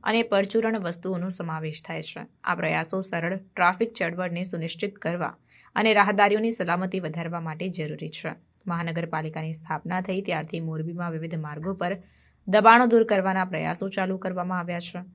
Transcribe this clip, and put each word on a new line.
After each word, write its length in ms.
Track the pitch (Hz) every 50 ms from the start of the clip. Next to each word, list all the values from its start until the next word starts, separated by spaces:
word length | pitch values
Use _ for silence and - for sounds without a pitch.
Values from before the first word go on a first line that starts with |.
| -
અને 200 | - 214 226 226
પરચુરણ 540 | 233 - 196 196 196 - 220 220 226 226 220
વસ્તુઓનો 500 | 185 170 170 170 - 180 185 175 175 190
સમાવેશ 540 | 180 - 180 165 160 160 160 156 156 - -
થાય 180 | - 165 160
છે. 200 | 160 - - 165 156 - _ _ _
આ 120 | - 180
પ્રયાસો 460 | 175 170 160 160 160 165 160 - 190
સરળ 340 | 190 185 - 170 165 170 185
ટ્રાફિક 580 | 190 190 - _ - 180 175 180 180 226 226 -
ચળવળને 500 | - 185 170 175 175 185 180 170 170 180
સુનિશ્ચિત 520 | 175 - 165 160 165 - - - 202 196
કરવા 420 | - - - 170 175 170 - - _ _ _ _ - _ - _
અને 180 | - 214 226 214
રાહદારીઓની 580 | 208 202 196 214 196 208 208 202 214 214 226
સલામતી 480 | 226 - 185 170 170 175 185 185 180 190
વધારવા 400 | 180 156 156 165 165 165 170 170
માટે 300 | 165 165 156 156 170 190
જરૂરી 400 | 170 165 156 147 151 151 156 156
છે. 220 | 160 - - 160 156 - _ _ _ _ _ -
મહાનગરપાલિકાની 840 | 175 170 170 165 165 170 170 165 160 160 156 156 156 156 156 160 160
સ્થાપના 480 | 160 - - 160 156 - 165 160 185
થઈ 200 | 185 190 185 185
ત્યારથી 380 | 196 196 175 160 156 160 - 160
મોરબીમાં 520 | 165 160 160 156 160 165 170 170 175 170
વિવિધ 240 | 165 160 160 165 165
માર્ગો 380 | 160 156 151 147 156 156 185 196
પર 240 | 185 - 175 190 202 - - _ _ _ _ _ _ _ -
દબાણો 380 | 185 214 208 226 226 233 254
દૂર 180 | 240 233 226 226
કરવાના 420 | 226 214 196 185 190 185 190 185
પ્રયાસો 440 | 190 185 156 160 160 165 175 196 196
ચાલુ 280 | 190 - 190 185 190 190
કરવામાં 420 | 185 190 180 180 180 180 185 180
આવ્યા 200 | 175 175 175 170
છે. 240 | 170 - - 175 185 190 -